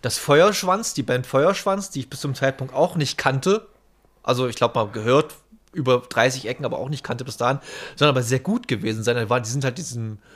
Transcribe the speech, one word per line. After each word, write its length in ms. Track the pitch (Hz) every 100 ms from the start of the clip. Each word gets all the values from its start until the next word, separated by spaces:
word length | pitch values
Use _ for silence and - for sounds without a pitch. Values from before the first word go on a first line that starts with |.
das 180 | 120 -
Feuerschwanz, 760 | - 147 196 196 185 196 220
die 100 | -
Band 240 | 127 127 123
Feuerschwanz, 640 | 135 165 185 196 196 196
die 100 | 139
ich 100 | -
bis 100 | -
zum 140 | 147
Zeitpunkt 400 | 127 135 135 107
auch 220 | - 170 175
nicht 200 | 139 -
kannte. 520 | 135 135 185 214 - _ _ _ _ _
Also 240 | - 123 127
ich 80 | -
glaub 180 | 117
mal 140 | 123 104
gehört, 480 | 110 110 139 156 - _ - _
über 260 | 180 127 123 -
dreißig 400 | 120 127 131 110
Ecken, 160 | 131
aber 140 | 127 -
auch 100 | 131
nicht 160 | 147
kannte 200 | - 123
bis 120 | 123 -
dahin, 240 | 123 139 - - -
sondern 220 | - 147 131
aber 80 |
sehr 160 | 117 127
gut 260 | 185 240 -
gewesen 380 | 110 113 110
sein. 120 | 110 120
Die 140 | 110
waren, 140 | 123
die 40 | 110
sind 140 | 139
halt 160 | 131 127
diesen, 420 | - 120 110 107 _